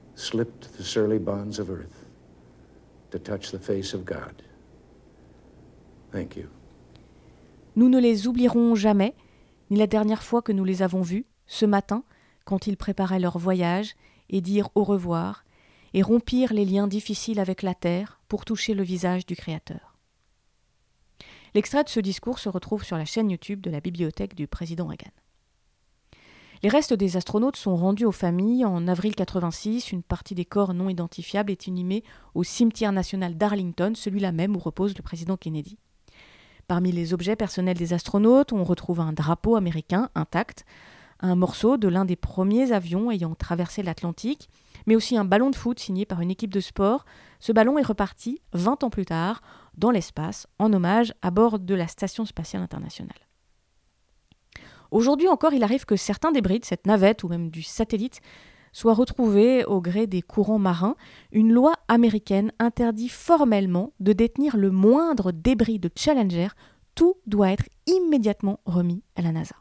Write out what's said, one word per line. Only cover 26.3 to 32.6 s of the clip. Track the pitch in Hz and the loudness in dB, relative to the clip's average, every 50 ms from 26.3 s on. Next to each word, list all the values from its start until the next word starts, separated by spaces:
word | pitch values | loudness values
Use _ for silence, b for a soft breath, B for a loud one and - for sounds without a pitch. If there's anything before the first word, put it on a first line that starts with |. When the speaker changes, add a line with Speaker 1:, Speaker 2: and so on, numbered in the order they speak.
| b b b b b b | b b b b b b
Speaker 2:
Les | - 202 | 0 2
restes | 233 294 302 - | 4 4 4 2
des | 254 196 202 185 170 | 0 0 0 0 0
astronautes | 185 175 - - 208 233 269 - | -2 -4 -2 0 0 0 0 -2
sont | - - 208 185 | -2 -2 -2 0
rendus | 170 175 190 202 202 240 | 2 2 0 0 0 0
aux | 220 | -2
familles. | 185 - - 175 175 180 190 220 240 254 254 | -2 -2 -2 -2 0 0 0 0 2 2 0
En | 208 185 170 170 | 0 0 0 0
avril | 180 185 175 190 214 208 | -2 -2 -2 -2 -2 -2
quatre-vingt-six, | - 185 - - 185 175 170 165 - - 214 220 247 - - | -4 -4 -4 -4 -4 -4 -4 -6 -6 -6 -6 -4 -4 -6 -6
une | - 180 | -8 -8
partie | 170 - 180 - - - 202 | -6 -6 -8 -8 -8 -8 -8
des | 180 175 | -8 -8
corps | - - 202 202 185 180 | -4 -2 0 0 0 -2
non | 175 185 190 | -2 -4 -4
identifiables | 185 175 170 165 - - 165 - - 196 208 202 | -4 -4 -6 -8 -10 -14 -10 -6 -4 -4 -2 -4
est | 190 - - | -6 -6 -8
inhumée | 190 185 180 180 180 190 220 b b b b b b - | -8 -6 -4 -4 -2 -4 -4 b b b b b b -6
au | - 180 | -4 -4
cimetière | - - - | -4 0 2